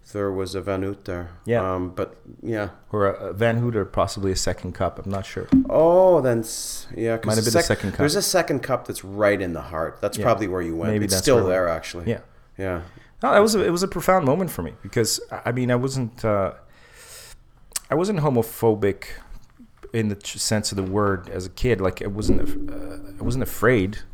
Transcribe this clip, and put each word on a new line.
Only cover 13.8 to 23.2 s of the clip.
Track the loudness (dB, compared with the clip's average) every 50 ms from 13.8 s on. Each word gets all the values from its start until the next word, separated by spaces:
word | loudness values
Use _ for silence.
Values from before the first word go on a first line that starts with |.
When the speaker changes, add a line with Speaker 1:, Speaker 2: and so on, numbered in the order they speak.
| -2
Speaker 2:
a | -2
profound | -4 -2 2 4 4 4 4
moment | 2 2 2 0 -4
for | -4 -6
me | -8 -8 -10 -12
because, | -16 -4 0 0 0 0 0 -6 -6 -10
I, | -12 -6 -4
I | -4
mean, | -2 -2 0 2
I | 0
wasn't, | 0 0 -2 -2 -4 -4 -6 -6 -4 -2
uh, | 0 2 2 0 0 -4 -8 -20 -20 -20 -20 -20 -20 -20 -20 -20 -20 -20 -20 -20 -20 -20 -20 -20 -20 -20 -20 -20 -14 -14 -14 -6 -2
I | 0
wasn't | 0 0 0 0 2
homophobic | 2 2 4 2 0 0 -2 2 2 2 4 4 2 0 0 -2 -8 -14 -14 -14 -14 -16 -16 -16 -18 -20 -20 -20 -20 -20 -20 _ -18 -4
in | -2 0 0 0
the | -2
tr-, | -4 -8 -12 -8 -6
sense | -2 0 0 0 0 -2
of | -4
the | -2 -2
word | 0 0 2 2 2 0 0 -4 -8
as | -8 -8 -8
a | -8
kid. | -6 -2 2 2 2 2
Like, | 2 -2 -2 -2
I | -6
wasn't | -6 -4 0 2 4 6 6
af-, | 6 4 2 0 -2 -4
uh, | -6 -8 -10 -10 -10 -12 -14 -14 -10
I | -4